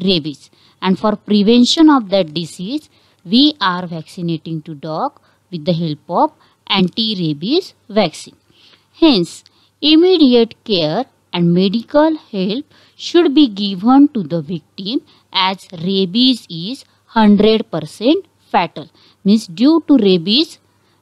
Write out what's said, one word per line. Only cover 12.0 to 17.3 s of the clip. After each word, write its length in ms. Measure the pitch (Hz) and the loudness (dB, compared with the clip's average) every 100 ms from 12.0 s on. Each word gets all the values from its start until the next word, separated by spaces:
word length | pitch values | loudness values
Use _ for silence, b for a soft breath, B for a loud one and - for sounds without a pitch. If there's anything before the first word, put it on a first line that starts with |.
| 311 311 | 2 0
help 500 | - 202 185 220 302 b b - | -8 -6 -4 -6 -10 b b -18
should 400 | - 339 339 269 | -2 0 2 2
be 140 | 285 | 2
given 580 | 196 208 190 214 262 294 | 0 -6 -2 2 4 4
to 140 | 233 | 2
the 180 | 156 170 | -6 -6
victim, 600 | 147 180 - - 196 262 b b b | -6 -10 -12 -14 -10 -10 b b b
as 340 | 185 190 190 - | -4 -2 -4 -10
rabies 720 | 175 170 196 190 202 254 240 - | -10 -4 -2 -2 0 0 0 -6
is 360 | 165 175 269 - _ _ | -12 -10 -12 -16 _ _
hundred 640 | 233 214 | 0 4